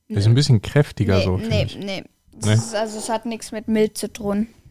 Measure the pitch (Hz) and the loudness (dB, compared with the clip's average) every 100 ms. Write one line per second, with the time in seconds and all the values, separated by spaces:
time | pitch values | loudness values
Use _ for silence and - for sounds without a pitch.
0 | - 107 104 120 147 113 - 143 147 - | -6 0 4 4 4 4 4 2 2 0
1 | 98 92 95 92 226 156 - - 101 180 | 2 2 2 0 0 0 -2 -4 -8 -10
2 | - _ _ - 208 208 220 214 220 214 | -12 _ _ -6 2 2 2 -4 -4 -6
3 | 208 220 233 226 - 220 220 220 214 - | -6 -4 -4 -10 -10 -10 -2 2 2 0
4 | 202 - 202 202 226 _ - | -10 -6 -4 -2 -2 _ -10